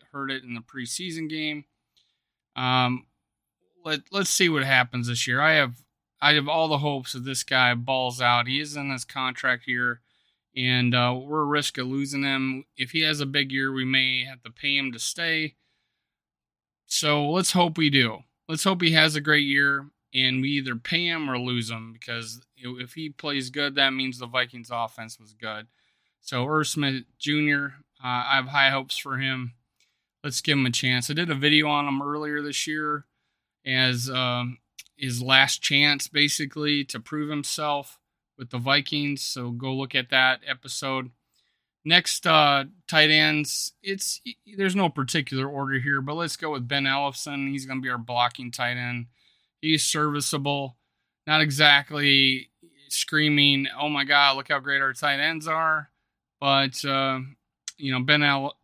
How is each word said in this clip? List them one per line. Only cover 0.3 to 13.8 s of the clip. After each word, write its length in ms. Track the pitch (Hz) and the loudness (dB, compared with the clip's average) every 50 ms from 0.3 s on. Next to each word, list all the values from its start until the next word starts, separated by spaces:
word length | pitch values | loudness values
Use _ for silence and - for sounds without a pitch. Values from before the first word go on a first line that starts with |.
it 120 | 135 131 127 | -6 -8 -8
in 120 | 123 120 | -10 -12
the 60 | 117 | -12
preseason 680 | 113 - - 135 123 117 - - 180 180 165 165 160 151 | -12 -14 -12 -12 -10 -8 -8 -8 -8 -8 -8 -8 -8 -8
game. 360 | 156 156 156 151 151 147 143 _ _ _ _ _ _ _ _ _ _ _ _ _ _ _ _ _ _ | -6 -6 -4 -6 -6 -8 -10 _ _ _ _ _ _ _ _ _ _ _ _ _ _ _ _ _ _
Um, 500 | - 127 127 127 127 127 123 127 127 - _ _ _ _ _ _ _ _ _ _ _ _ _ _ _ 175 | -4 -2 2 2 2 2 2 0 -4 -8 _ _ _ _ _ _ _ _ _ _ _ _ _ _ _ _
let, 180 | 160 156 143 - _ | -4 -4 -4 -4 _
let's 180 | 185 202 196 - | -4 -2 -2 0
see 200 | - - 190 175 | 2 2 2 4
what 140 | 160 147 135 | 4 2 2
happens 440 | 135 135 127 123 120 - 123 120 120 | 4 4 4 4 2 -2 -4 -4 -4
this 200 | 120 120 - - | -2 -4 -2 -2
year. 140 | 123 131 | 0 2
I 120 | 147 156 160 | 4 4 4
have, 220 | 156 143 127 120 - _ _ _ _ _ _ _ _ | 4 4 2 -2 -8 _ _ _ _ _ _ _ _
I 120 | 143 147 147 | 2 4 4
have 140 | 151 139 143 | 4 2 2
all 200 | 156 165 160 156 | 2 2 2 2
the 100 | 156 143 | 2 0
hopes 360 | 143 147 143 135 131 - - | 0 -2 -2 -4 -6 -8 -10
that 120 | 131 123 | -8 -8
this 160 | 135 135 127 | -6 -6 -6
guy 320 | - - 139 131 127 123 123 | -4 0 2 4 4 4 2
balls 480 | 120 120 127 135 131 127 127 123 123 | 0 -2 -2 -2 0 0 -2 -2 0
out. 240 | 127 120 123 120 120 | 2 4 4 4 2
He 140 | 123 131 143 | 0 -2 -2
is 160 | 151 147 147 | -4 -4 -8
in 160 | 147 139 139 | -8 -6 -6
his 120 | 135 123 - | -6 -8 -8
contract 640 | - - 135 131 127 127 - - 131 123 120 - - | -10 -8 -4 -4 -4 -4 -2 -2 0 -2 0 -2 -4
year, 340 | 127 123 123 123 120 120 _ _ _ _ _ _ _ _ _ _ _ | -2 -2 -2 -2 -4 -4 _ _ _ _ _ _ _ _ _ _ _
and, 380 | - 127 127 127 127 123 123 120 | -2 0 2 2 4 4 4 4
uh, 240 | 123 123 123 123 127 | 4 2 2 0 -2
we're 260 | 131 143 151 156 151 | -6 -4 -2 -2 0
at 40 | 143 | 0
risk 300 | 147 147 143 - - - | 0 0 0 -2 -4 -6
of 80 | 127 127 | -6 -4
losing 340 | 131 139 139 139 143 139 | -4 -4 -4 -4 -4 -4
him. 440 | 139 139 135 135 131 131 131 131 139 - _ - | -2 -2 -2 -2 -2 -4 -4 -6 -10 -14 _ -8
If 140 | 131 123 | -8 -4
he 100 | - 160 | -2 0
has 200 | 160 156 156 147 | 0 0 0 -2
a 40 | 143 | -4
big 260 | 139 135 143 143 135 | -2 0 -2 -2 0
year, 220 | 131 135 135 135 135 | -2 -2 -2 -2 -2
we 120 | 131 | -4